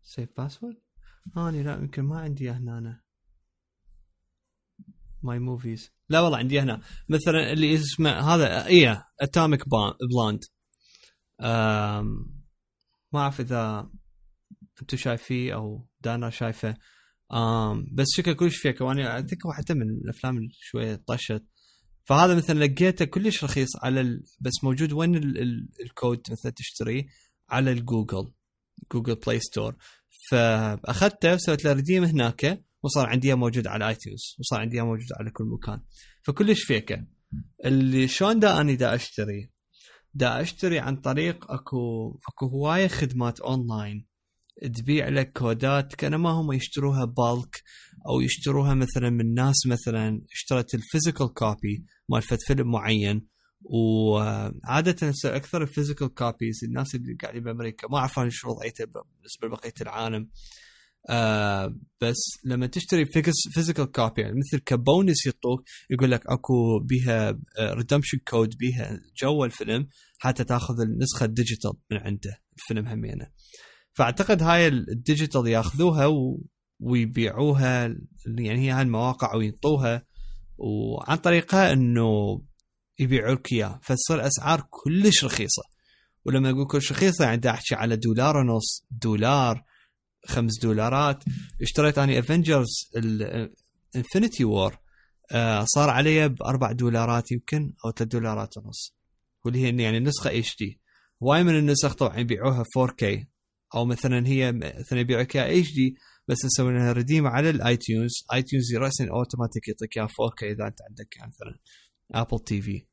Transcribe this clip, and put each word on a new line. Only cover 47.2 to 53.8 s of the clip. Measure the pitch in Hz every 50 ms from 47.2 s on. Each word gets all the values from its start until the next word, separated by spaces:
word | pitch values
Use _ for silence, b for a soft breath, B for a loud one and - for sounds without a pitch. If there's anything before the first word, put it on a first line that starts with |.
| 120 117 120 123 120 - - - B B B B B B B B - -
أو | 127 127
يشتروها | 127 127 - - - 139 139 139 139 139 139
مثلًا | 131 131 127 - 135 123 120
من | 120 117 113 113 117
ناس | 120 127 135 139 135 - 127
مثلًا | 120 117 - - 113 110 110 110 107 110 - _
اشترت | - - - - 135 127 120 - -
الفيزيكال | 120 110 - - 160 151 170 151 - 139 120 -
كوبي | - 120 110 107 - - 104 104 104 b b b b b -
مال | 127 120
فد | 113 - 123 113 - -
فيلم | 139 135 123 120
معين. | 117 107 98 107 113 107 104 101 104 107 110 _ _ _ _ _ _ _
وعادة | - - 135 113